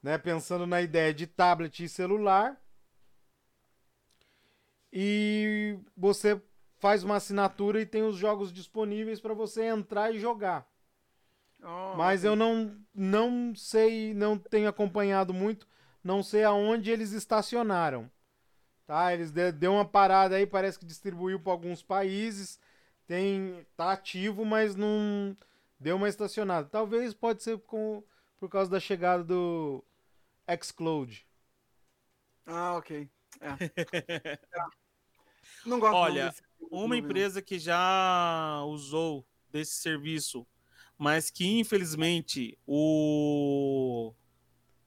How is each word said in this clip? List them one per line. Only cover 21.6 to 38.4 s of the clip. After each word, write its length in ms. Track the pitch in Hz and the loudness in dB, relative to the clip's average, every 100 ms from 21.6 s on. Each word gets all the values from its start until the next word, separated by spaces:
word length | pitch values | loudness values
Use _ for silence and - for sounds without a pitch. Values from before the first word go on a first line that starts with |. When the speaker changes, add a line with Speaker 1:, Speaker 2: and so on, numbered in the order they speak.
| 170 175 | -4 -10
Speaker 1:
países, 760 | - 190 196 196 226 202 190 - _ _ _ _ _ | -2 0 0 -2 -4 -6 -12 -16 _ _ _ _ _
tem, 580 | 175 196 196 190 180 156 - | -2 0 0 -4 -10 -18 -4
tá 160 | 170 | -2
ativo, 520 | 190 - 180 196 202 | -2 -4 -4 -4 -2
mas 300 | 220 220 220 | 0 2 0
não, 600 | 196 208 214 208 202 202 196 - _ _ _ | 0 0 0 0 -2 -4 -8 -18 _ _ _
deu 140 | 135 180 | -2 0
uma 120 | 202 | 0
estacionada. 600 | 202 202 - 208 175 143 | -2 -6 -4 -2 -2 -2
Talvez 440 | 214 220 233 240 | -4 0 0 -2
pode 300 | 208 233 220 | -2 -2 -2
ser 160 | - 220 | -4 -8
com, 460 | - 220 214 214 208 _ _ _ | -6 -6 -6 -6 -12 _ _ _
por 100 | 190 | -4
causa 220 | 196 190 | -2 0
da 80 | 185 | 0
chegada 460 | - 190 180 180 | -2 -2 2 0
do 600 | 170 180 175 170 151 135 - _ _ _ _ _ - 170 | 0 -2 0 -2 -4 -8 -12 _ _ _ _ _ -6 -6
xCloud. 640 | - - 165 156 127 110 _ _ _ _ _ _ _ _ _ _ _ _ - | -6 -6 -2 -2 -4 -12 _ _ _ _ _ _ _ _ _ _ _ _ -12
Speaker 2:
Ah, 280 | 170 175 175 | -6 -4 -4
ok. 340 | 160 151 143 _ _ - | -6 -12 -12 _ _ -16
É. 80 | 143 | -12
Speaker 3:
<laughs> 1200 | 139 170 - 165 175 - 170 160 147 _ 170 170 _ _ _ _ _ _ _ - - | -8 -8 -6 -4 -6 -6 -8 -8 -12 _ -10 -10 _ _ _ _ _ _ _ -20 -16
Speaker 2:
É. 20 | 233 | -4
Não 140 | 247 | 2
gosto 140 | 214 185 | 4 6
Speaker 3:
Olha, 300 | 170 147 135 | 4 2 -4
Speaker 2:
desse 160 | - | -6
tipo 160 | _ _ | _ _
de 60 | - | -12
Speaker 3:
uma 60 | 180 | -6
Speaker 2:
movimento. 220 | 220 247 | -2 -2
Speaker 3:
empresa 380 | 147 180 202 190 | 0 0 0 -2
que 160 | 196 185 | -8 -8
já 1040 | 160 170 185 190 185 180 175 165 | 0 2 4 4 4 4 2 0